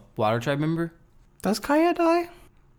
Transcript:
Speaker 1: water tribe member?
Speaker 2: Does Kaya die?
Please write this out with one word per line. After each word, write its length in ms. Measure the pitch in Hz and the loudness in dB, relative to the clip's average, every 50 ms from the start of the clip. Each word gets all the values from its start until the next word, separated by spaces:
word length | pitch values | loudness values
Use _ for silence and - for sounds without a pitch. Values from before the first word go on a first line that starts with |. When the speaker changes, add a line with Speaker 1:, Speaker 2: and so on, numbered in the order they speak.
| - - _ | -12 -12 _
Speaker 1:
water 240 | - 110 107 113 120 | -2 0 0 0 0
tribe 200 | 120 151 139 143 | 0 -2 -2 0
member? 340 | 151 156 165 165 170 165 - - - _ _ - - _ _ - - | 0 -2 -2 -2 -4 -6 -10 -16 -20 _ _ -20 -20 _ _ -4 -2
Speaker 2:
Does 160 | 190 214 214 | -2 -2 -2
Kaya 340 | - - 285 311 330 349 339 | -2 0 2 2 2 2 2
die? 360 | 339 339 330 339 349 339 - - - - - _ _ _ _ _ | 2 2 2 2 2 0 -4 -10 -20 -20 -20 _ _ _ _ _